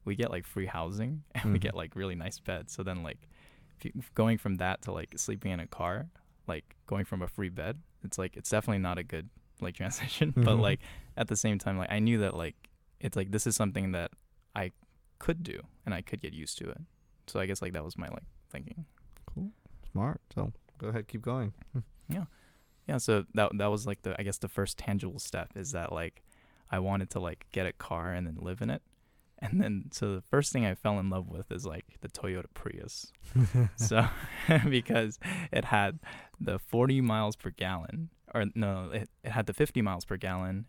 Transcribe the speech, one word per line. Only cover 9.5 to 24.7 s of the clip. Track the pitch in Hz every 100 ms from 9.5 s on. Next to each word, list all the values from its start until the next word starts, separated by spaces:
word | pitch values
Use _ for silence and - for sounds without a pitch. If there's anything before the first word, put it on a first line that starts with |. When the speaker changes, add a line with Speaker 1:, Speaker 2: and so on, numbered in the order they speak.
| _
Speaker 1:
like, | 90 -
<laughs> |
transition. | 95 - 135 - 151 127
But, | 120
Speaker 2:
Mm-hmm. | 110
Speaker 1:
like, | 104 98 - - - -
at | 113
the | 107
same | 110 101
time, | - 95
like, | 92
I | 104
knew | 110 117
that, | 98 82
like, | 82 - - _ _ -
it's, | - -
like, | 98
this | 104 120
is | -
something | 104 98 95
that | 90 85 - _ _ _ 104
I | 92 - - _ _ _
could | - 165
do | 170 - - - -
and |
I | 92
could | - -
get | -
used | 78 73 -
to | -
it. | - 165 _ _ _ -
So | 107
I | 95
guess, | 98
like, | 95
that | 87 78
was | 85
my, | 78
like, | - - - -
thinking. | 69 - - 156 _ - - -
Speaker 2:
Cool. | - 196 - - - -
Smart. | 92 120 - -
So | - 101 - - -
go | 107
ahead, | 113 107
keep | 110
going. | 117 127 107 - - 127
<laughs> | - - -
Speaker 1:
Yeah. | 170 175 - - _ _ _ -
Yeah, | 135
so | - 107 90
that, | 107 104 101
that | 104
was, | 104 104
like, | 101
the, | 98 -
I |
guess | 98 -
the | -
first | - 98